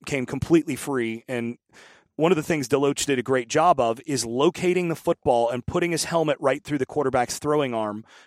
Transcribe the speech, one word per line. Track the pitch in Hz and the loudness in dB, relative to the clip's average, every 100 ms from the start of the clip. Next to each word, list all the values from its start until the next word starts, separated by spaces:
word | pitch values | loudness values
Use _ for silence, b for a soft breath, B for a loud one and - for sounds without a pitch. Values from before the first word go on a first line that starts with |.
| - | -6
came | 143 123 | -6 -4
completely | 139 - 170 151 127 | -6 2 2 2 -6
free. | - 135 113 113 - | -4 -2 -2 -6 -6
And | 123 117 120 _ B B B B - | -6 -6 -8 _ B B B B 0
one | 156 | 2
of | 170 | 4
the | |
things | 143 156 131 | 2 -2 0
DeLoach | 139 139 139 - | 2 2 0 0
did | 135 | 0
a | |
great | 120 131 117 | 2 0 0
job | 151 170 147 | 2 4 4
of | 117 117 - | 2 0 -4
is | 139 | -4
locating | 113 120 151 180 180 180 175 | -2 0 0 2 0 0 0
the | 156 | -2
football | - - - 120 117 | -2 -2 2 2 2
and | 127 - | -2 -4
putting | 180 175 | -2 -2
his | 165 | -2
helmet | - 170 156 139 | -2 0 0 0
right | 139 143 | 0 0
through | - 147 | -2 -4
the | 131 | -2
quarterback's | 147 135 127 120 - | -2 0 0 -2 -4
throwing | 147 151 139 | -2 0 0
arm, | 113 107 104 110 B | -2 -4 -6 -14 B